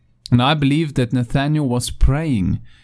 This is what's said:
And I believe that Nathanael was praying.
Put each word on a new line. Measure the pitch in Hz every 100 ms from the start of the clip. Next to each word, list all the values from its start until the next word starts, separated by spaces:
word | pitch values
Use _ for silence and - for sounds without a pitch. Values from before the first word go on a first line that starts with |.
| _ _ -
And | 123
I | 127 156
believe | 139 143 160 135
that | 120
Nathanael | 127 120 143 143 151 143
was | 120 117
praying. | - - 139 165 120 90 104 - -